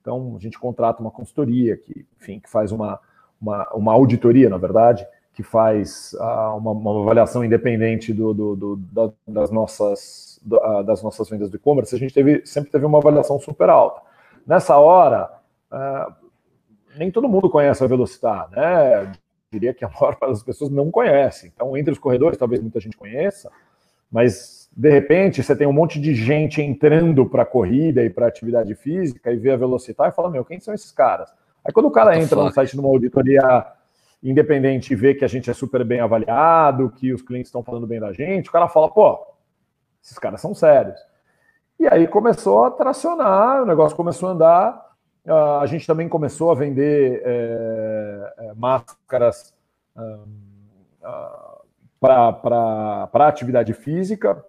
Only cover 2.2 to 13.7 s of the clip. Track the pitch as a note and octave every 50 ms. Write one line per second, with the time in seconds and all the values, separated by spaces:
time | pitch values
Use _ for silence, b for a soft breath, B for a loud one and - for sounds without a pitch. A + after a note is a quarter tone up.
2.2 | _ - G2 G#2+ - _ - A2 G#2+ G2+ G#2+ A2+ G#2+ G#2 G2 - _ _ _ _
3.2 | _ _ _ _ G#2+ G#2+ G#2 G2+ G2 - - A2 G#2 A2 A2 A#2+ C#3 B2+ A2 A#2
4.2 | - A#2+ A#2 C3 C3+ A2+ G2 F2+ F#2 F2+ F2+ G#2+ A2+ A#2+ A#2+ G2 - b b b
5.2 | b b _ - G#2+ - - A2+ A2 A2 G#2+ G#2+ G2 F#2+ - - - - - -
6.2 | - A2 A#2 A2+ A2 A2 G#2+ G#2+ A2 A2+ G#2+ G#2+ G#2+ G#2+ G#2 G#2+ G2+ G#2 A2+ A#2
7.2 | A2+ A2 - B2 A#2+ A2+ A2+ A2+ - C3 A#2 A2 A2 A2+ A2+ A2+ A2+ - A2+ G#2
8.2 | A2 A2 G#2+ G2+ G#2+ G#2 G#2 F#2+ G2 G2+ G2+ G2 F#2+ F2 - G#2+ A2+ A2+ - _
9.2 | _ - G#2+ - - - G#2 A2 A2 G#2+ - - G#2 G2+ G2+ G2 - - - -
10.2 | - - - _ _ - A2 - - A2 G#2+ G2+ G2 G2 A2 F#2+ G#2+ A2 - -
11.2 | A2 - A2+ G#2 G#2 G2 F#2 G#2+ _ C#3 D3 C#3 A#2 - - A#2+ B2+ C3+ - C#3
12.2 | C3+ C#3 D3+ - - - - D3 C#3+ - _ D3 C3 D3+ D3+ D3+ D3 D3+ D3+ D3
13.2 | C3+ - D3 C#3 - - D3 _ - -